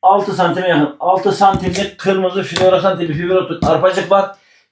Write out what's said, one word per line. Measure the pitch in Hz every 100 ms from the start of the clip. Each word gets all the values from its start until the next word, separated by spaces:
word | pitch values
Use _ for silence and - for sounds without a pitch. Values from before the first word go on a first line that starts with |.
Altı | - 202 196
santime | 180 175 175 185
yakın. | 151 147 -
Altı | 175 185 196
santimlik | - 196 190 180 175 196 -
kırmızı | 190 190 185 185
floresan | - 170 185 185 190 185
tipi | 170
fiber | 147 175
optik | 185 180 160 147
arpacık | 160 185 185 -
var. | 196 196 - _ _ _